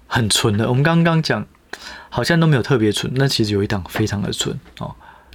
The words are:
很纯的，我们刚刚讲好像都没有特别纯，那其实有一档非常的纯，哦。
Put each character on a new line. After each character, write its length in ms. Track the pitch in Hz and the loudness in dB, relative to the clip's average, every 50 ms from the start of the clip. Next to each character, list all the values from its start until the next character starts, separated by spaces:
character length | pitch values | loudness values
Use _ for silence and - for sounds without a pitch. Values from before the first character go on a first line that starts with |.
| _ | _
很 240 | - - 123 113 101 | -4 -2 -2 0 0
纯 260 | - - - 117 104 | 0 0 0 0 0
的， 120 | 104 113 120 | 0 0 0
我 40 | |
们 80 | 123 131 | 2 2
刚 220 | 143 165 165 170 | 2 2 4 4
刚 180 | 165 170 165 160 | 4 4 2 2
讲 240 | 151 - 127 107 110 - _ _ _ _ - - - - - - - - | 0 0 -2 -4 -4 -8 _ _ _ _ -18 -18 -16 -18 -18 -18 -18 -8
好 140 | - 123 | -4 -2
像 160 | 120 - 170 165 | 0 2 2 4
都 80 | 165 | 4
没 80 | 160 147 | 4 4
有 80 | 120 | 2
特 160 | 104 - 143 117 | 2 2 2 2
别 140 | 110 107 | 4 2
纯， 200 | 98 - - - 123 | 2 0 -4 -4 -2
那 100 | 131 135 | 0 0
其 180 | 139 - - 110 | 0 0 0 0
实 80 | 104 | 0
有 120 | 104 98 101 | 0 0 0
一 20 | |
档 160 | 104 110 98 85 - | 0 -2 -4 -6 -4
非 180 | - - 110 | -4 -2 -2
常 160 | 104 107 101 | -2 -2 -4
的 100 | 98 - | -4 -4
纯， 240 | - - - - - 131 - - - - | -4 -6 -6 -6 -6 -8 -12 -16 -14 -12
哦。 160 | - - - - - - - - _ - | -12 -12 -12 -16 -20 -20 -20 -20 _ -18